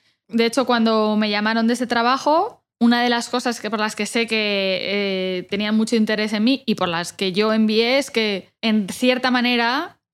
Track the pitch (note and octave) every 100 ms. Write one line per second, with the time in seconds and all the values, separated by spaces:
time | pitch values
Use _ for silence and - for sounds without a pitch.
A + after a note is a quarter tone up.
0 | _ _ _ A3+ A#3 C4 B3+ A#3+ A3+ A3
1 | G#3+ G#3+ G#3+ G#3 G#3+ A3+ A3+ A#3+ A#3+ A#3
2 | A#3 C4 D4 D#4+ G#4+ - _ _ A#3+ A#3+
3 | A#3+ A#3 A#3 B3 B3 A#3 G#3+ G#3+ G#3+ -
4 | G#3 A#3 A3+ A3 G#3 G3 F#3+ F#3 - G3+
5 | G3 F#3+ F#3 F#3 F3+ G3+ G#3+ A3 A3 A3+
6 | A3 G#3+ G#3+ G#3+ A3+ C4+ - G#3 F3+ E3+
7 | E3+ - F#3+ F#3 A3 A3 A3 A3 A#3 C4+
8 | C4+ A3+ G#3+ F#3+ - _ A3+ G#3+ F#3 -
9 | B3 B3+ B3+ B3 A#3+ A#3+ A#3 C4+ F4+ -
10 | _